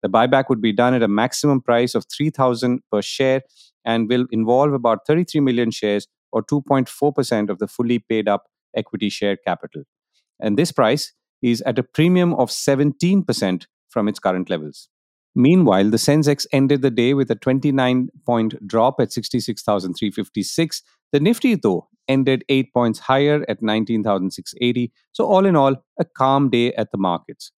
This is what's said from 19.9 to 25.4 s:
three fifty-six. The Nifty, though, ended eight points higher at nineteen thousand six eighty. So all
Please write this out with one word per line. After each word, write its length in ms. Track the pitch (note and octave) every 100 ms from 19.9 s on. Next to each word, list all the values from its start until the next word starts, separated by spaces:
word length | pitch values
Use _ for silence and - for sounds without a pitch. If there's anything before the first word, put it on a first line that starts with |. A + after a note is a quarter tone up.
three 180 | F2 G#2+
fifty-six. 680 | - G2+ - G2 - E3 - _ _ _
The 80 | C#3+
Nifty, 360 | D#3 A#3 C4+ G3+
though, 320 | A2+ F2+ - _ -
ended 360 | C3+ C3 C3 -
eight 260 | C3+ C3
points 260 | - A#2+ A2
higher 460 | - C3+ C#3+ D3 -
at 140 | G#2+
nineteen 420 | A2 G#2+ G#2+ A2+
thousand 280 | G#2+ G2 F#2
six 220 | - - -
eighty. 300 | A#2+ B2 A#2+ _ _
So 120 | - A3+
all 200 | F#3+